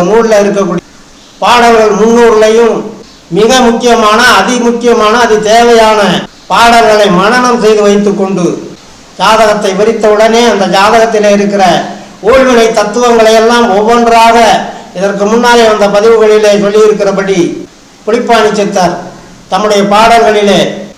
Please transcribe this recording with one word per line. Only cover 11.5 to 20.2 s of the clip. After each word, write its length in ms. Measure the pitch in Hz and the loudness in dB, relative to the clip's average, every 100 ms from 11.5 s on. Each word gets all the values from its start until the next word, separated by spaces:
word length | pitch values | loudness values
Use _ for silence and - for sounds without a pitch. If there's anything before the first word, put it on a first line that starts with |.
| 202 180 165 - - - - | 0 0 0 -4 -12 -20 -6
ஊழ்வினை 440 | 214 262 254 233 226 | 0 2 2 2 0
தத்துவங்களை 600 | 214 208 233 247 226 220 220 | 0 -4 -2 0 2 2 2
எல்லாம் 260 | 226 240 233 196 | 2 0 0 0
ஒவ்வொன்றாக 600 | 214 233 233 233 226 233 220 - - - - 180 | 0 0 2 2 4 4 2 0 -4 -14 -16 -6
இதற்கு 280 | 196 196 202 | -6 -4 -2
முன்னாலே 380 | 233 240 240 226 | 0 2 2 2
வந்த 200 | 202 202 202 | 0 0 0
பதிவுகளிலே 560 | 220 226 214 214 208 202 | 2 2 2 2 2 0
சொல்லியிருக்கிறபடி 760 | 202 214 214 202 196 190 190 185 - - - - - - 214 | 0 2 2 0 -2 -2 -2 -2 -2 -6 -14 -20 -20 -14 -6
புலிப்பாணி 460 | 233 196 226 214 | -4 0 0 0
சித்தர் 420 | 208 202 196 175 170 - - - - - | -2 -4 -2 -2 -4 -12 -20 -20 -20 -8
தம்முடைய 320 | 185 208 202 196 | -4 -2 -2 0
பாடல்களிலே 680 | 208 233 233 | 2 2 2